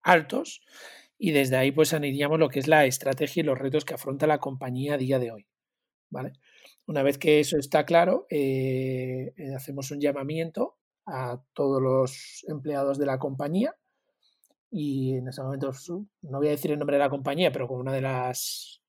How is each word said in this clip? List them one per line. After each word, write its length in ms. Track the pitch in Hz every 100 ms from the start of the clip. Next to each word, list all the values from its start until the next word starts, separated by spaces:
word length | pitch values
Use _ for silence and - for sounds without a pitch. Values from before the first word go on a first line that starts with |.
altos, 580 | - 180 151 262 330 - _ - - - _ _
y 140 | 190
desde 260 | 147 135 131
ahí, 160 | 135
pues, 200 | 139 147
analizaríamos 460 | 160 143 139 147 160
lo 80 | 151
que 120 | 135
es 100 | 135
la 160 | 156 139
estrategia 560 | 127 135 135 143 -
y 40 | 151
los 140 | 127
retos 240 | 135 151
que 100 | 147
afronta 320 | 156 143 135 151
la 140 | 151
compañía 540 | 139 131 131 123 143
a 40 | 147
día 220 | 131 135
de 140 | 120
hoy, 140 | 110 _ _ _ _ _ _ _
¿vale? 220 | 139 131 - _ _ - _ -
Una 160 | 151
vez 140 | 139 139
que 240 | 151 151
eso 160 | 147 156
está 280 | 139 156 147
claro, 400 | 165 180 220 -
eh, 1040 | 151 139 131 131 131 131 127 127 127 135 -
eh, 180 | 139
hacemos 380 | 135 135 139 135
un 80 | 143
llamamiento 800 | 143 139 139 160 165 202 240 _ _ _ -
a 380 | 143 127 127 _
todos 280 | - 143 135
los 640 | 131 131 127 - - - -
empleados 500 | 151 143 143 139 139
de 80 | 139
la 140 | 131
compañía 560 | 139 135 147 180 262 - _ _ _ _ _ _ _ _ _
y 420 | 196 147 135 131 131
en 120 | 127
ese 160 | 131
momento, 300 | 135 139 139
su-, 340 | 135 - 175 208 _
no 160 | 156 139
voy 100 | 147
a 40 |
decir 200 | 143 147
el 80 | 147
nombre 160 | 147 139
de 80 |
la 60 | 139
compañía, 420 | 139 139 143 175
pero 160 | 131 123
con 140 | 127
una 100 | 131
de 100 | 135
las 800 | 135 127 127 123 - - - -